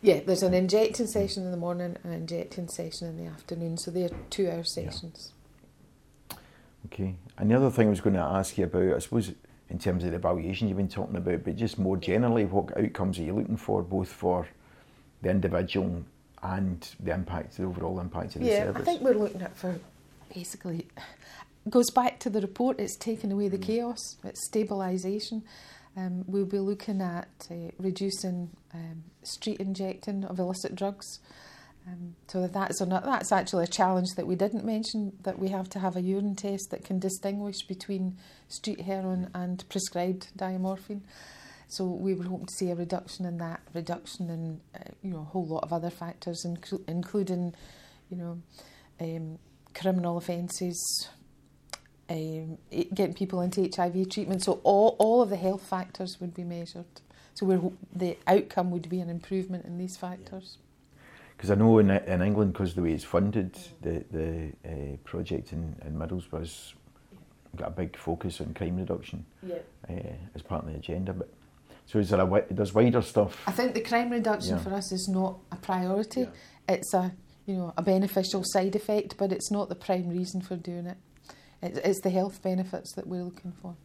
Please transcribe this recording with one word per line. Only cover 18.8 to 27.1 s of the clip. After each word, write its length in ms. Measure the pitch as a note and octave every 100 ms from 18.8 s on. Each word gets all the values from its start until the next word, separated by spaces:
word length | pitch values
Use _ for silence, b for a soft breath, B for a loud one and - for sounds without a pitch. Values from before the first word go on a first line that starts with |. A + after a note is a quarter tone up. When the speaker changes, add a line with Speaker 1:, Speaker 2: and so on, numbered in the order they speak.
Speaker 1:
I 40 | -
think 160 | F4
we're 120 | C4 G#3+
looking 260 | G#3 F#3
at 160 | F3+ -
for, 200 | F3+ F3 - - - - -
basically, 540 | - F3 - F#3 E3 - - B B B B B - -
goes 200 | B3 A#3+
back 280 | - B3 -
to 100 | B3
the 100 | G#3+
report, 400 | G3 - B3 -
it's 160 | G3+ -
taking 360 | - A3 G#3+
away 180 | G3 G3+
the 80 | F#3+
Speaker 2:
Mm. 60 |
Speaker 1:
chaos, 520 | F#3+ A3 A#3+ A#3 - -
it's 240 | - - -
stabilisation. 920 | A3 G#3+ G3+ F#3+ F#3 F#3 G#3 - A3 A3 B B B B -
Um, 260 | F#3 F3+ F#3
we'll 180 | G3 F#3+
be 140 | G3
looking 420 | G3 G3+ - G3
at, 260 | F#3